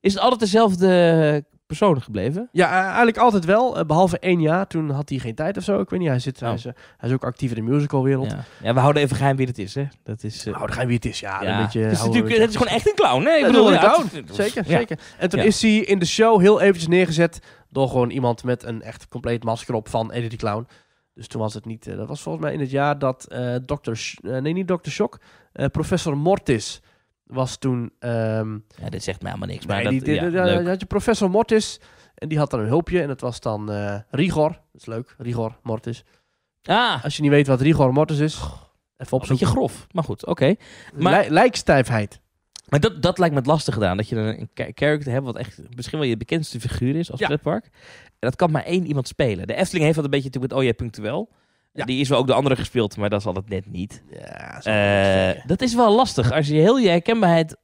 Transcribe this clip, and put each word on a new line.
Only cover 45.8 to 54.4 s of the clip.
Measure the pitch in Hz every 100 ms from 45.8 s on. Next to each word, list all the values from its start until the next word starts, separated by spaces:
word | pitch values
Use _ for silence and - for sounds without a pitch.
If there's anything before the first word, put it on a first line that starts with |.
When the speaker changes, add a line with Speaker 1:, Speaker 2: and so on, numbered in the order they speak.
| 120 156
Speaker 1:
wel | 139
je | 113
bekendste | 117 165 156 120
figuur | 117 - 123 151
is | 170
als | 127
Speaker 2:
Ja. | 180
Speaker 1:
pretpark. | 147 - 196 - _ - -
En | - _ 117
dat | -
kan | 175
maar | 151
één | - 180 170
iemand | 143 120
spelen. | - 135 95 90
De |
Efteling | 120 185 185
heeft | 151 160
dat |
een | 143
beetje | 139 131
natuurlijk | 127 131
met | 135
O | 131
J |
Punctueel. | 113 120 107 104 151 226 _ _ _ _
Speaker 2:
Ja. | -
Speaker 1:
Die | 123 127
is | 135
wel | 135
ook | 131
de |
andere | 117 139 127
gespeeld, | - 123 107 -
maar | 101
dat | 104
is | 98
altijd | 92 101
net | 98 95
niet. | 98 98 - 71
Speaker 2:
Ja, | 76 - -